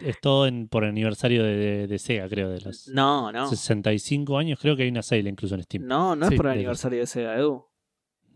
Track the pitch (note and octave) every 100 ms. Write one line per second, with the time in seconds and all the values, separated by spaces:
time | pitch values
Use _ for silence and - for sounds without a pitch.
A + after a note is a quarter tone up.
0 | C3+ - C#3 C#3 C3+ B2 A2 A2+ G#2+ G#2+
1 | A2 G#2 B2 A#2+ A2 G#2 G#2 G2+ G2+ G2+
2 | - A2+ F#2 G2+ F#2+ F2+ F#2+ - C3+ C3+
3 | C#3 C#3+ A2+ A2+ C#3 B2 - G#2+ G#2+ G#2+
4 | - C#3+ C#3+ C#3 D#3+ C#3 D3 C3+ B2+ A#2+
5 | - A2+ G2+ F#2+ G2 F#2+ F2 G2 B2 C3+
6 | F#3 D#3 F3 B2+ C#3 A#2+ B2 A#2+ B2+ A#2+
7 | A#2+ B2+ A2+ A2+ D3 C3+ - _ _ _
8 | _ _ _